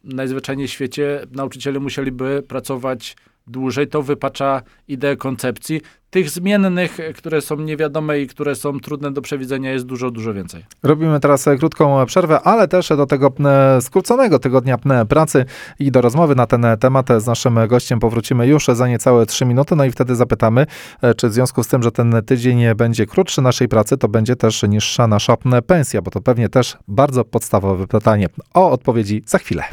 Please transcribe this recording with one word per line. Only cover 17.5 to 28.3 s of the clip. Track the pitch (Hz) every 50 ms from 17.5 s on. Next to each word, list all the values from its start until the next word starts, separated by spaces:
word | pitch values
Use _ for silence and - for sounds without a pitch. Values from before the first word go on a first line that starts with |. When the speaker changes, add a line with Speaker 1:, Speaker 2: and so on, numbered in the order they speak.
| 117 117 113
Speaker 2:
gościem | 104 123 123 - - 127 113
powrócimy | 120 113 113 113 107 - 135 120 120
już | 131 147 147 -
za | - 123 113 127
niecałe | 123 120 110 - 131 123 120 113
trzy | - - - 131
minuty. | 127 120 131 143 - 180
No | 151 139
i | 127
wtedy | 117 - 143 127 123
zapytamy, | 117 120 117 127 117 123 110 113 123 151 - - - - - - _
e, | - 120 113
czy | - - 117
w | 101
związku | 120 127 127 - - 117
z |
tym, | - - 127 117
że | 117
ten | 110 - 120 117 117 113 110
tydzień | - 131 120 117 127 123 120 120 117 110
będzie | 107 117 117 117 110 107
krótszy | - - 196 185 - - -
naszej | 131 127 120 - 127
pracy, | 120 - 135 127 - 139
to | 135 -
będzie | 110 104 113 110 117 123
też | - - 113 110 - -
niższa | 104 104 107 - - - - 123
nasza, | 110 107 101 - - 120 - - 127 123
e, | 120
pensja, | 120 - 185 170 135 - - 104
bo | 87 92
to | - 101
pewnie | - 131 123 117 117 -
też | - 131 120 - - _ -
bardzo | - 101 113 139 143 131 127 113
podstawowe | _ - 113 - - - 101 95 95 95 90 95
pytanie. | 90 - - - 113 110 104 98 82